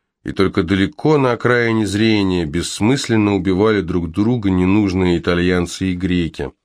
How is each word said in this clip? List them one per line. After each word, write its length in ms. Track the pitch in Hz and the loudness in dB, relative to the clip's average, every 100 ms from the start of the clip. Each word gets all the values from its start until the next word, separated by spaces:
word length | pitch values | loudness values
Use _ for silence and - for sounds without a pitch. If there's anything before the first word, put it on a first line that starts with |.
| _ _ | _ _
и 100 | - | -8
только 300 | - 92 98 | 0 0 0
далеко 540 | 85 95 98 - 151 151 | 0 0 0 -2 0 2
на 140 | 131 | 2
окраине 540 | 113 123 123 117 110 101 | 0 0 0 0 0 0
зрения 580 | 101 113 107 98 90 | 0 2 2 2 0
бессмысленно 880 | 80 82 80 - 104 135 - 110 104 | -2 -4 -6 -2 0 0 0 0 2
убивали 460 | 98 95 92 110 104 | 0 0 2 2 2
друг 300 | 82 87 85 | 0 -4 -4
друга 400 | 87 107 123 98 | -2 0 0 0
ненужные 680 | 92 92 104 98 92 90 87 | 2 2 2 2 0 0 0
итальянцы 720 | 85 87 90 90 85 - 95 | 0 0 0 0 -2 -4 -4
и 20 | |
греки. 580 | 90 92 90 80 - 67 _ | -4 -2 -2 -2 -6 -10 _